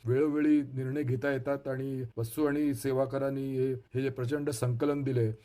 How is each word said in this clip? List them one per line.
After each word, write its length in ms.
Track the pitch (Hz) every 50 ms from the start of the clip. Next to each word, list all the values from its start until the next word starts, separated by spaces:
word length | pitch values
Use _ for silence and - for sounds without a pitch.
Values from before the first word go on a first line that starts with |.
| -
वेळोवेळी 560 | 113 127 135 156 151 147 151 151 151 151 147
निर्णय 420 | 139 127 131 131 131 131 135 147
घेता 300 | 151 123 131 120 135 143
येतात 360 | 139 131 120 143 139 139 - 139
आणि 360 | 131 131 135 135 135 131 127 117 - 113
वस्तू 260 | 113 113 - 151 151
आणि 300 | 143 143 147 151 143 131
सेवा 300 | 117 - 135 131 131 135
कराने 360 | 131 139 139 139 135 139 135
हे, 320 | 135 135 131 131 131 135
हे 300 | 127 127 - _ - 127
जे 60 | 135 135
प्रचंड 420 | 123 131 123 120 147 147 143 147
संकलन 520 | 131 - 131 123 120 117 147 147 143 143
दिलंय 300 | 135 135 127 120 113 107 110 -